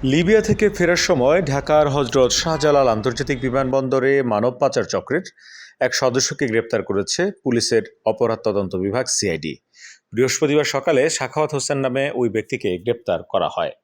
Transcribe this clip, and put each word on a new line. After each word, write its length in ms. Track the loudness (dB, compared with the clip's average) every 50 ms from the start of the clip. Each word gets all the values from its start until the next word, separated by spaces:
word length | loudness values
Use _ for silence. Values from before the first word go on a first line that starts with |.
| 0
লিবিয়া 360 | 2 2 2 4 4 4 4
থেকে 260 | 4 2 0 2 2 0
ফেরার 340 | 2 2 2 2 2 0 2 2
সময় 300 | 2 4 4 4 4 2
ঢাকার 440 | 2 0 -2 -2 0 2 4 4 4 4
হযরত 420 | 2 0 -2 0 2 2 4 4
শাহজালাল 580 | 2 0 0 -2 -2 0 2 4 4 4 4 4
আন্তর্জাতিক 500 | 2 2 0 -4 -2 -2 -4 -4 -4 -2
বিমানবন্দরে 720 | -2 -2 0 0 0 0 0 -2 0 0 0 2 2 2 2 2
মানব 300 | 2 0 0 0 0 0 0 0
পাচার 260 | -2 0 0 -2 -2
চক্রের 400 | -2 -4 -6 -4 -2 -4 -4 -4 -8 _ _ _ -20 -20 -20 -20 -20 _ _
এক 120 | -2 -2 0
সদস্যকে 500 | 0 -2 0 0 0 -2 -2 -2 -4 -4
গ্রেপ্তার 340 | 0 0 -2 -2 0 -4 -4
করেছে 400 | -2 -2 -2 -2 -2 -2 -2 -2 -2 -4 -4 _
পুলিশের 420 | _ -2 0 0 0 0 0 0 -2 -2 _ _ _
অপরাধ 340 | -4 -2 0 0 -2 -2 -2 -2
তদন্ত 280 | -2 -2 -2 -2 -2 -4
বিভাগ, 280 | -4 -2 -2 -2 -2 -2
সিআইডি। 480 | -2 -4 -2 -2 -2 -4 -4 -6 -8 -10 _ _ _ _ -20 -20 -20 -20 _ _ _
বৃহস্পতিবার 520 | -2 0 0 0 2 0 0 2 2 2 2
সকালে 380 | 0 -4 -2 0 2 2 2 2 2
সাখাওয়াত 400 | 0 -4 -6 -4 -2 -2 -2 -2 -2
হোসেন 240 | -4 -4 -2 -2 -2
নামে 260 | -2 -2 -2 -2 -4 -2 -2
ওই 140 | 0 -2 0
ব্যক্তিকে 420 | 0 -4 -4 -4 -8 -4 -2 -4 -2 0
গ্রেপ্তার 420 | 0 -2 -2 -2 -2 -4 -4 -4
করা 260 | -4 _ -2 -2 -2 -2
হয়। 240 | -2 -4 -4 -4 -6 _